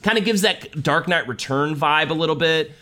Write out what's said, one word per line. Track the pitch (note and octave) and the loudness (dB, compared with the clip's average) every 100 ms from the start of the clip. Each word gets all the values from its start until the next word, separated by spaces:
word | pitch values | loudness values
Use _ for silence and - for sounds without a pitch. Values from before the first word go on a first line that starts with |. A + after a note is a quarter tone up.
kind | G#3 A3+ | -2 0
of | G3 | 0
gives | G#3 | 2
that | G3+ F3+ - D#3 | 0 -2 -8 -6
Dark | C#3+ D3+ E3 | 0 0 2
Knight | E3+ B2+ | -2 -2
Return | A2+ - C3+ D3 D3+ | -8 -2 -2 0 0
vibe | D3+ D3+ D#3 | 2 2 2
a | |
little | D#3+ D#3+ D#3 | 0 0 0
bit. | E3 D#3+ D#3 - | 2 2 -2 -8